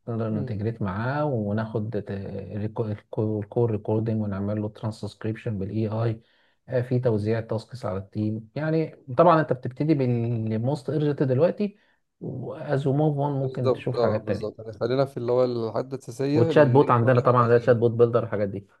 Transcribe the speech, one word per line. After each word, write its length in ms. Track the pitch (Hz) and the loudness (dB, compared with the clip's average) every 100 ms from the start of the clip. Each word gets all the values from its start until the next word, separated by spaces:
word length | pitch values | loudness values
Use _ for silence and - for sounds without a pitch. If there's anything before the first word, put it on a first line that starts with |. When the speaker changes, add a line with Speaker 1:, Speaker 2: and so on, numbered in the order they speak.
| - | -10
Speaker 1:
نقدر 220 | 113 110 | -6 -4
Speaker 2:
مم. 180 | 165 127 | -4 -4
Speaker 1:
ننتجريت 320 | 98 110 113 | -4 -4 -4
معاه 440 | 98 98 123 143 151 | -6 -4 -4 -2 -2
وناخد 640 | 120 104 107 110 117 107 104 95 | -2 -2 -2 -2 -4 -4 -6 -6
ت-، 40 | 98 95 98 95 101 | -8 -8 -10 -10 -8
ريكو-، 240 | 107 101 107 | -6 -4 -6
الكو-، 540 | 107 - - 107 107 | -6 -8 -4 -2 -4
الكول 280 | 101 120 117 | -4 0 0
ريكوردنج 500 | 104 - 110 113 110 | 0 -2 -2 0 -2
ونعمل 400 | 104 98 101 107 | -2 -4 -4 -2
له 80 | 104 | -4
ترانسكريبشن 880 | - 110 107 101 - 110 110 120 101 | -6 -8 -8 -12 -8 -8 -6 -6 -6
بالاي 280 | 95 110 110 | -4 -2 -2
اي. 340 | 110 117 110 _ _ _ _ - | -2 -2 -4 _ _ _ _ -4
آه، 120 | 127 | -4
في 180 | 123 123 | 0 0
توزيع 420 | 123 110 104 113 | 2 0 0 -2
تاسكس 440 | 110 113 - - 101 | -2 -6 -8 -10 -6
على 120 | 95 | -6
التيم، 520 | 98 107 107 110 - 143 | -8 -4 -4 -4 -8 -6
يعني 400 | 156 160 156 - - 123 | -2 -2 -2 -8 -6 4
طبعًا 240 | 170 160 | 6 6
انت 120 | 151 | 2
بتبتدي 400 | 139 131 - 151 | -2 -6 -4 0
بالموست 960 | 143 127 120 117 117 110 110 123 147 - | 2 2 0 0 -2 -2 -2 -2 -4 -2
ايرجنت 340 | 151 147 143 | -2 0 0
دلوقتي، 540 | 135 127 175 190 202 - _ _ _ - | 0 4 2 2 -4 -6 _ _ _ -14
و 340 | - 127 - - | -12 -10 -10 -10
as 200 | 147 139 | -2 -2
we 40 | 139 | 0
move 240 | 143 156 139 | 2 2 0
on 140 | 143 135 | -2 -2
ممكن 300 | 131 131 127 | -4 -2 0
Speaker 2:
بالظبط، 20 | |
Speaker 1:
تشوف 220 | 120 135 123 | 0 -2 0
Speaker 2:
اه 20 | |
Speaker 1:
حاجات 300 | 113 107 107 | 0 0 -2
تانية. 200 | 101 104 | -4 -4
Speaker 2:
بالظبط، 120 | - | -10
يعني 140 | 110 | -14
خلينا 320 | 107 117 131 135 | -4 -2 0 0
في 120 | 131 | -2
اللي 140 | 120 | 0
هو 120 | 123 127 | 2 2
الحاجات 480 | 120 113 120 131 | 0 -4 -4 -6
الأساسية 480 | 135 - 120 139 147 | -10 -10 -6 0 2
Speaker 1:
وتشات 260 | 165 151 143 | 4 6 8
Speaker 2:
لأن 80 | 135 | 8
Speaker 1:
بوت 140 | 143 | 6
Speaker 2:
هي 20 | |
Speaker 1:
عندنا 300 | 123 117 123 | 6 6 4
Speaker 2:
كلها 0 | |
Speaker 1:
طبعًا، 260 | 123 123 117 | 6 4 6
زي 120 | 120 | 4
Speaker 2:
بتحتاج. 0 | |
Speaker 1:
تشات 160 | 123 113 | 6 4
بوت 140 | 117 | 4
بيلدر، 320 | 113 117 117 | 4 4 2
الحاجات 260 | 107 101 101 | -2 -2 -4
دي 180 | 98 - _ | -4 -12 _